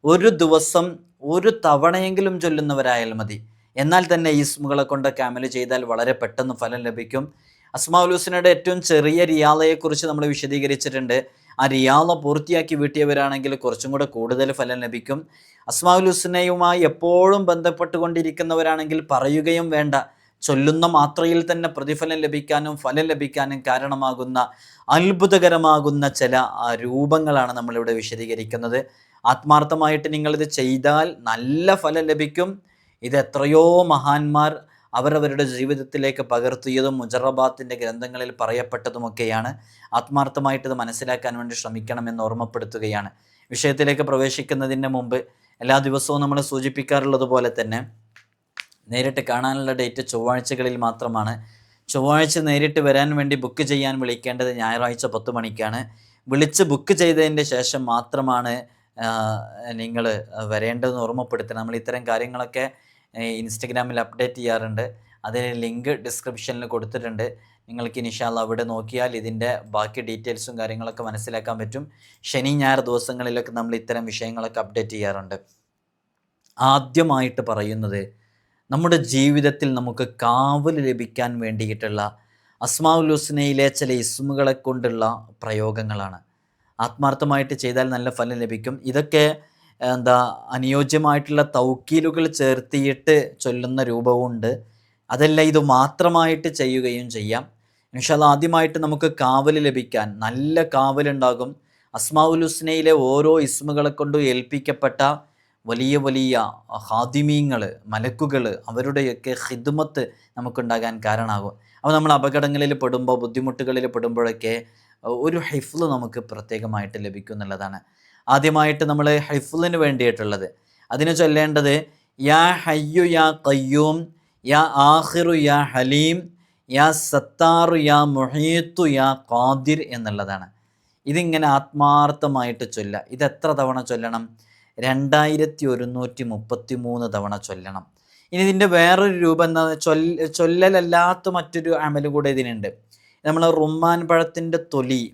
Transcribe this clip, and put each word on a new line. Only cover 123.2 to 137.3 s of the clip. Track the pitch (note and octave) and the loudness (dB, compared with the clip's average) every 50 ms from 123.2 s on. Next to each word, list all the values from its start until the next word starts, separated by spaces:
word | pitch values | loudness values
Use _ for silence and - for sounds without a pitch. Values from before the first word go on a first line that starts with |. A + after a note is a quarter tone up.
| D#3+ D#3 D#3 D#3 - | 4 2 2 0 0
ഖയ്യൂം, | C#3 C#3 C3+ C3 C3 C#3 D3 D3+ D#3 D#3 E3 E3 - - _ _ _ _ _ _ | 0 2 2 2 2 2 4 4 4 2 -2 -4 -10 -16 _ _ _ _ _ _
യാ | B2+ C#3+ D3+ D#3+ D#3 B2 C#3 C#3 D3 | 2 4 4 4 4 4 6 8 8
ആഖിറു | D3+ D#3+ E3 - - F3 E3+ E3+ E3+ D#3+ D3 D3 | 8 6 4 0 -2 0 2 2 2 4 4 4
യാ | C#3+ D3 C#3+ A#2 | 4 4 2 0
ഹലീം, | A2+ C3 B2+ C3 C#3 D3 D#3 D#3+ E3+ F3+ F3 F3 _ _ _ _ _ _ _ _ B2+ | 0 0 0 2 2 2 2 2 0 -2 -6 -12 _ _ _ _ _ _ _ _ 4
യാ | C#3 D3 D#3+ D#3 D#3 - - | 4 6 6 4 0 -4 0
സത്താറു | - C#3 - - _ _ E3 E3 E3 E3+ E3+ E3 E3+ D#3+ D3 D3 | 0 -2 -2 -2 _ _ 4 6 6 6 4 4 4 2 4 4
യാ | D3 D3 D3 D3 C#3 | 4 4 4 4 2
മുഹീത്തു | C3 C3 B2 C3+ D3+ D3+ D#3+ E3 E3+ E3 E3 E3+ - F3 D#3 C#3 C3+ | 0 -2 -2 -2 -2 0 2 0 0 -2 -4 -2 0 0 2 2 2
യാ | C3 C3+ C3+ C3 _ _ | 2 2 0 -2 _ _
ഖാദിർ | A#2+ A#2 B2 C3 C#3 C3+ C3 D3 D#3 D#3 D#3 - B2 | 0 2 2 2 2 0 0 0 -2 -2 -2 -10 -10
എന്നുള്ളതാണ്. | B2 A2+ G#2+ G#2 G2+ G2+ F#2+ G2 F#2+ F#2 F#2 _ _ _ _ _ _ _ _ _ _ _ C#3 | -8 -8 -6 -6 -6 -6 -6 -8 -10 -10 -16 _ _ _ _ _ _ _ _ _ _ _ -4
ഇതിങ്ങനെ | D3 E3+ F3 E3 D#3+ D#3 D#3 C#3+ C#3 | -2 -2 0 0 0 2 4 4 4
ആത്മാർത്ഥമായിട്ട് | C#3+ C#3+ - - C#3+ C#3+ C#3+ C#3+ D3 D3 C#3+ C#3+ D3 - C#3+ C#3 C3 B2 A#2+ A#2 A#2 B2+ G#2 - | 2 0 -2 0 2 4 6 6 6 4 4 2 -2 -2 -2 0 -2 -2 -4 -4 -8 -10 -10 -8
ചൊല്ലുക. | A2+ G#2 G2+ G2+ G2+ - _ B2+ | -8 -8 -6 -8 -10 -10 _ -4
ഇത് | B2+ D3 C3+ | -2 -2 -2
എത്ര | C#3+ - - D#3 D3+ C#3 | -2 -2 -2 -2 0 0
തവണ | C3+ C3 B2+ B2+ B2 - | 0 -2 -2 -4 -4 -6
ചൊല്ലണം? | B2 A#2 A2+ A#2 A#2 A2+ A#2 A2+ A2+ _ _ _ _ _ _ _ _ - | -6 -6 -6 -6 -6 -8 -10 -10 -18 _ _ _ _ _ _ _ _ -4
രണ്ടായിരത്തി | A#2+ C3 C3 C3+ C#3 C3+ D3 D3+ D3+ D3+ D3+ D3+ D#3 D#3 D3+ - D3 C3+ | -2 0 0 0 2 2 4 4 4 4 2 2 0 0 -2 -4 -2 -2
ഒരുന്നൂറ്റി | B2 A#2+ B2 B2 B2 B2 B2+ B2 B2+ - B2+ A#2 | 0 -2 -4 -6 -6 -6 -8 -8 -8 -8 -8 -8
മുപ്പത്തിമൂന്ന് | A2 G#2 A2 A2+ B2 A#2+ A#2+ - C3 B2+ A#2+ A#2+ A#2+ A#2+ A#2+ A2 G2+ | -8 -8 -6 -6 -8 -8 -6 -8 -6 -6 -4 -6 -4 -4 -4 -4 -4
തവണ | G#2 G2+ G2+ | -4 -4 -4